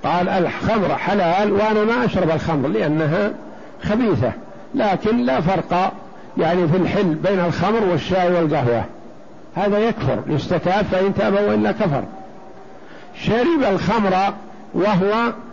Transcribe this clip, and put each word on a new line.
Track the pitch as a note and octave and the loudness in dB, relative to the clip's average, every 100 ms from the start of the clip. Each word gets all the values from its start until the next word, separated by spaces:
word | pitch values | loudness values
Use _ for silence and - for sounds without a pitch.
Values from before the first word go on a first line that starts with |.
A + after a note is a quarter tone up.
قال: | - E3+ F3+ | 0 0 2
"الخمر | F#3+ E3+ - F#3 A3 F3 C#3 | 0 0 -2 0 2 2 0
حلال | E3+ G3+ E3+ F#3 G#3 | 0 2 2 2 2
وأنا | G3+ A3 G#3+ | 2 2 2
ما | G#3+ A#3+ A#3 | 2 2 0
أشرب | G3 E3 | 0 0
الخمر | D#3 - D#3 C3 | 0 0 0 0
لأنها | G#3+ E3 D3+ D#3 E3+ G#3 - - - - - | 0 0 2 2 2 0 -4 -14 -18 -18 -10
خبيثة، | - G#3+ A#3+ C3+ B2+ - - - - - | -2 0 2 2 0 -2 -14 -18 -8 0
لكن | G#3+ F3+ G#3+ A#3+ | 0 2 2 2
لا | B3 B3+ | 2 0
فرق | E3 F#3+ - F3+ F#3+ - - - - - | 2 0 0 0 0 -2 -16 -18 -10 -2
يعني | E3 F3+ E3+ | 2 2 2
في | F3+ | 2
الحل | E3 F#3+ F#3+ | 2 2 2
بين | D3+ F3+ G3 | 2 0 2
الخمر | F3 D3 F3+ A3+ G3+ | 0 0 0 2 2
والشاي | E3 - F#3 F3+ | 0 0 2 4
والقهوة، | F3 D#3+ D3+ B2 A#2 F#2 - - - - - - - | 2 2 2 2 0 -2 -10 -18 -20 -20 -20 -12 -2
هذا | G3+ G#3 | 0 2
يكفر، | A3+ - - G#2+ G#2+ | 0 0 -2 -2 0
يستتاب | C#3+ - F3+ F3 G3 G3+ | -2 0 0 2 0 2
فإن | F#3 G3 | 2 2
تاب | G3 G#3 | 2 2
وإلا | G3+ G#3 G#3+ G#3 | 2 2 2 0
كفر". | G#3+ G3+ C#3 G2 - - - - - - - - - - - | 0 0 0 -4 -12 -18 -18 -20 -20 -20 -20 -20 -20 -18 -6
شرب | - A3 B3+ E4 B3+ | 0 2 2 2 2
الخمر | F#3 D#3+ A3+ G3+ F#3 G3 - - - - | 2 0 2 2 2 0 -2 -14 -18 -8
وهو | F3 G3 F#3+ G3 A3 A#3 A3+ - | 0 2 2 2 2 0 -4 -14